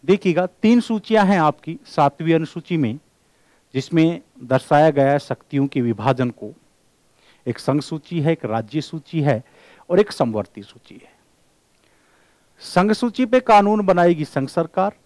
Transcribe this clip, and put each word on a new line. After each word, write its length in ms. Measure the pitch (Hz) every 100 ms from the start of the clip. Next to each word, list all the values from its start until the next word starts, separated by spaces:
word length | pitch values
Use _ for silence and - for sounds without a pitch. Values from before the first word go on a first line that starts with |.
देखिएगा, 420 | - 196 196 165 185
तीन 340 | _ 214 240
सूचियां 460 | - 220 - 220 190
हैं 120 | 196
आपकी 380 | 156 - - 165 -
सातवीं 480 | - 143 - 160
अनुसूची 420 | 165 160 - - 170
में, 220 | 127 123 _ _ _ _ _ _ _
जिसमें 460 | - - 165 160 170 _ _
दर्शाया 480 | 123 131 - 147 156
गया 200 | 143 135
है 80 | 143
शक्तियों 480 | - 131 _ 143 139
के 140 | 139
विभाजन 500 | 120 104 117 127 123
को। 220 | - 107 - _ _ _ _ _ _ _ _ -
एक 120 | 113
संघ 220 | - 143
सूची 400 | 139 156 _ 170
है, 120 | 151
एक 120 | 165
राज्य 360 | 117 110 110 156
सूची 400 | 147 160 - 165
है 220 | 147 113 - _ _ _ _
और 100 | 180
एक 120 | 208
समवर्ती 500 | - 123 107 101 -
सूची 320 | 101 - _
है। 220 | - _ _ _ _ _ _ _ _ _ _ _ _ _ _ _ _
संघ 300 | - 180 202
सूची 320 | 214 240 214 254
पे 140 | 254
कानून 440 | 254 214 202 214 196
बनाएगी 380 | 175 175 170
संघ 240 | 151 - 139
सरकार 460 | - 160 - 196 -